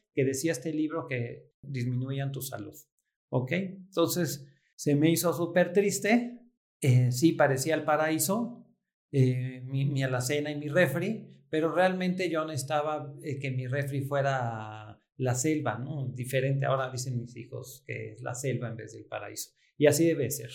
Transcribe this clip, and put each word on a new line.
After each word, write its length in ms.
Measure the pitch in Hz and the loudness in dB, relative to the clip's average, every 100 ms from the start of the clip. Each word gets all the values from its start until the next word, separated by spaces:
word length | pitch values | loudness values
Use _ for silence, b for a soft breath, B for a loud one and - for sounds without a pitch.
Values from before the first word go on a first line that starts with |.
| _ - | _ 0
que 100 | 135 | 2
decía 260 | 135 160 | 2 0
este 220 | 156 165 | -2 -4
libro 320 | 156 151 160 - | -2 -2 -2 -4
que 460 | 127 117 - - _ | -4 -6 -8 -18 _
disminuían 720 | 139 131 123 123 131 139 139 | -10 -4 -2 -2 -2 -4 -4
tu 100 | 135 | -6
salud, 340 | - 107 101 - - _ _ _ _ | -8 -8 -10 -14 -20 _ _ _ _
¿ok? 220 | 131 123 | -2 0
Entonces, 960 | 175 190 - - 170 165 175 151 - B B B - | 0 -2 -8 -6 0 2 2 -2 -4 B B B -4
se 200 | 147 143 | 2 6
me 160 | 156 | 6
hizo 200 | 165 175 | 6 2
súper 400 | 147 170 180 175 | 0 0 2 4
triste, 680 | 185 202 - 208 240 240 - - _ _ _ | 4 2 2 4 4 2 -8 -18 _ _ _
eh, 300 | 139 123 123 | 4 6 6
sí 220 | 123 165 | 4 4
parecía 420 | 151 143 131 160 156 | 6 4 4 0 0
el 80 | |
paraíso, 800 | 151 151 156 160 - 214 240 - - _ _ _ _ | 2 2 2 2 2 0 -2 -8 -20 _ _ _ _
eh, 500 | 139 127 127 127 127 127 | 4 4 2 -4 -8 -6
mi, 200 | 135 139 | -2 0
mi 160 | 135 | 0
alacena 480 | 131 127 123 147 151 | 0 0 0 -2 -2
y 80 | 147 | -4
mi 120 | 151 | 0
refri, 600 | 170 170 175 190 220 B B _ | 2 4 2 -2 -4 B B _
pero 220 | 156 160 | 0 2
realmente 580 | 156 185 185 185 180 180 | 4 4 2 0 0 0
yo 160 | 160 156 | -2 -2
necesitaba, 680 | 143 - 151 151 151 135 - | -4 -2 -2 0 -4 -6 -10
eh, 160 | 156 127 | -8 -6
que 140 | 139 | -4
mi 160 | 127 127 | -4 -4
refri 340 | 139 135 143 | -4 -2 -4
fuera 1000 | 135 143 139 135 120 113 107 107 107 - _ - | -2 0 0 0 -2 -4 -8 -12 -14 -18 _ -4
la 180 | 127 123 | -2 0
selva, 420 | 156 156 127 110 | 0 0 -2 -4
¿no? 300 | 139 151 - | -6 -6 -6
Diferente, 580 | 127 123 135 135 139 127 | -6 -4 0 2 2 2
ahora 240 | 135 127 | 0 -2
dicen 300 | 123 135 120 | -6 -4 -4
mis 160 | 113 113 | -6 -10
hijos 480 | - 120 - - - | -14 -12 -12 -14 -10
que 280 | 113 110 | -10 -10
es 80 | 107 | -10
la 120 | 123 | -8
selva 360 | 120 135 113 117 | -4 -2 -2 -4
en 80 | 110 | -8
vez 160 | 107 | -12
del 120 | 110 - | -16 -10
paraíso, 460 | 107 104 107 - _ _ - | -10 -10 -10 -12 _ _ 4
y 80 | 143 | 4
así 200 | - 165 | 6 4
debe 240 | 147 120 | 2 -2
ser. 180 | 131 120 | -4 -10